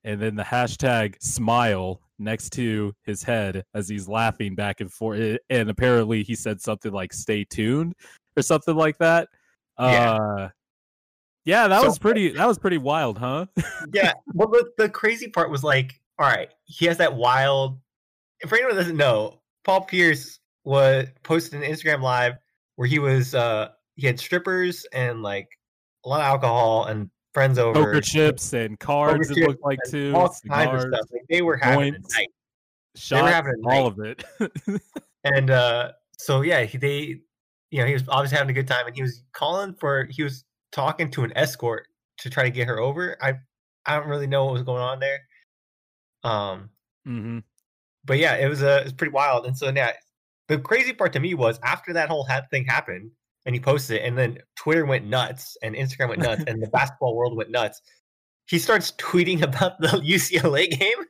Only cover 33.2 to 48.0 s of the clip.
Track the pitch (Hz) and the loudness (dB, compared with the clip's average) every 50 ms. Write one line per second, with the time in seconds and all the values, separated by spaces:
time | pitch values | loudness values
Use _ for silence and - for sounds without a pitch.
33.2 | 139 160 175 165 147 139 123 113 110 123 131 139 131 117 98 101 107 107 123 - | 4 4 4 2 2 -2 -4 -2 0 2 4 4 4 2 0 -4 -10 -10 -10 -14
34.2 | - - - _ 220 - _ - _ - 196 196 _ _ _ 302 _ _ _ _ | -16 -20 -6 _ -6 -6 _ -8 _ -4 -6 -6 _ _ _ -18 _ _ _ _
35.2 | - 143 143 135 131 131 131 127 123 120 117 120 123 - - _ _ _ _ - | -2 0 2 2 4 4 4 4 4 4 2 0 -2 -6 -8 _ _ _ _ -12
36.2 | - - 139 131 143 170 170 135 117 101 - 127 135 143 143 143 151 143 - - | -2 0 0 2 2 2 2 2 0 0 -4 -4 -4 -2 -2 -4 -6 -8 -12 -14
37.2 | _ _ _ _ _ _ _ _ _ _ - 135 120 135 143 131 131 - 131 135 | _ _ _ _ _ _ _ _ _ _ -2 0 0 2 0 0 -2 0 0 0
38.2 | 139 135 147 147 139 135 131 135 131 131 131 123 123 120 120 135 131 123 117 - | 0 0 0 0 0 0 -2 -2 -2 0 -2 -2 -2 -4 -6 -6 -6 -6 -6 -8
39.2 | _ _ - - 143 147 175 190 202 196 180 _ - 143 139 135 127 - 131 156 | _ _ -8 -4 -4 -2 -2 -2 -4 -6 -8 _ -2 -2 -2 -2 -2 -4 -6 -6
40.2 | 151 143 135 - _ _ _ _ _ _ - 147 135 151 156 - 165 135 - - | -6 -6 -6 -10 _ _ _ _ _ _ -6 -4 -2 -2 -2 -4 -6 -6 -2 -4
41.2 | 123 113 - - 156 139 - - 131 117 113 107 - _ _ _ _ _ _ - | -4 -2 0 -2 -2 -2 -2 -6 -4 -4 -4 -6 -10 _ _ _ _ _ _ -16
42.2 | - 127 - 147 131 123 123 127 120 123 117 110 120 135 139 165 180 180 - - | -14 -6 -2 0 0 0 0 -2 -2 -2 0 -2 -2 -2 -2 -2 -6 -6 -6 -4
43.2 | - 135 135 131 - _ _ _ _ _ _ _ _ - 151 147 147 151 143 147 | -2 -2 -2 -4 -10 _ _ _ _ _ _ _ _ -2 -2 -2 -2 -2 -4 -4
44.2 | 143 135 139 139 135 135 127 123 127 131 123 123 123 127 135 131 135 139 139 139 | -2 0 2 2 2 2 -2 -4 -4 -4 -4 -2 -2 -4 -4 -4 -4 -4 -4 -6
45.2 | _ _ _ _ _ _ _ _ _ _ _ _ _ _ _ _ _ _ _ _ | _ _ _ _ _ _ _ _ _ _ _ _ _ _ _ _ _ _ _ _
46.2 | - 117 110 104 101 98 95 95 98 107 _ _ _ _ _ _ _ 135 120 117 | -4 -2 -2 -2 -2 -4 -8 -10 -14 -20 _ _ _ _ _ _ _ -10 -8 -8
47.2 | 104 117 117 117 - _ _ _ _ _ _ _ _ _ _ _ | -8 -8 -10 -10 -12 _ _ _ _ _ _ _ _ _ _ _